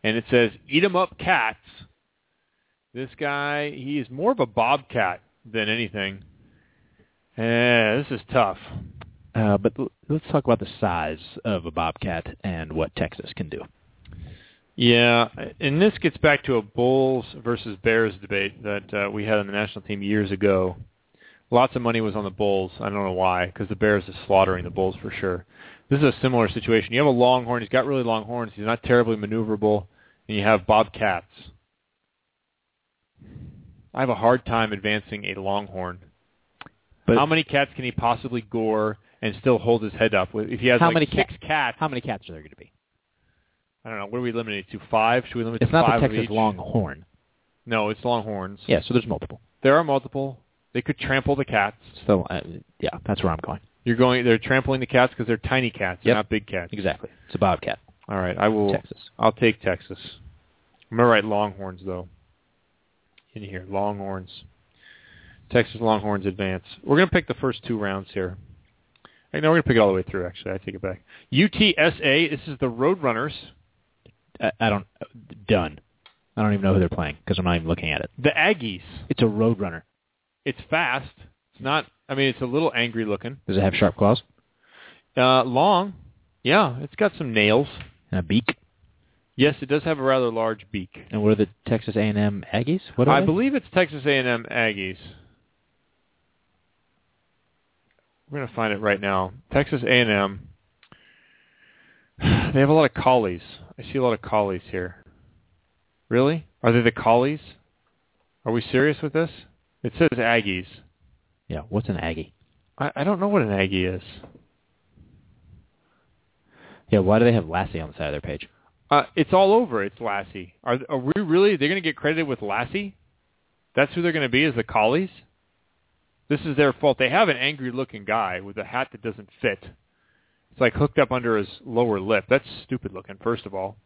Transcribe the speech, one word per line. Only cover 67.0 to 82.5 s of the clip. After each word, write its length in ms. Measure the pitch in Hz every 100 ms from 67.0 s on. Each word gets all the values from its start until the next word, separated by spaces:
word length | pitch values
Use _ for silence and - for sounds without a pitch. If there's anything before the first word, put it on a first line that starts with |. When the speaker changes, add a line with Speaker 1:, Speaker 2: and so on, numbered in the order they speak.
| 190
Speaker 1:
pick 160 | 180 -
the 80 |
first 300 | 123 135 117
two 120 | - 113
rounds 360 | 101 95 92
here. 240 | 101 90 92 - - _ _ _ _ _ _ _
Hey, 80 | 151
no, 100 | 156
we're 60 | 165
gonna 80 |
pick 120 | - 117
it 40 |
all 80 | 104
the 60 |
way 80 | 95
through. 240 | 90 95 87
Actually, 260 | 90 -
I 60 | 95
take 180 | - 92
it 60 |
back. 200 | 95 90 _ - _
U 180 | 127 202
T 280 | - 214 -
S 180 | 160 -
A. 280 | 151 139 165
This 180 | 147 -
is 120 | 135
the 120 | 131
Roadrunners. 640 | 117 139 190 139 113 143 - - _ _ _ _ _ _ _ _ -
Speaker 2:
I, 120 | 113 -
I 100 | 113
don't. 160 | 101 95 _ - 120 - - 101
Done. 320 | 104 80 73 _ _ - _ _ -
I 60 |
don't 100 | 107
even 100 | 101
know 120 | 98
who 40 | 95
they're 100 | 87
playing 300 | - 78 73 -
'cause 100 | 95
I'm 60 | 90
not 100 | 85
even 100 | 80
looking 220 | 82 80
at 100 | 73
it. 100 | - -
Speaker 1:
The 140 | 123
Aggies. 520 | - 170 196 117 90 - - -
Speaker 2:
It's 140 | -
a 40 | 117
Roadrunner. 560 | 104 113 104 98 82 _ _ _ _ _ _
Speaker 1:
It's 160 | - - -
fast. 420 | 156 151 131 135 _ - _ _
It's 80 | _
not. 240 | 131 151 - _ -
I 60 |
mean, 140 | 135 135
it's 120 | 127
a 40 |
little 260 | 127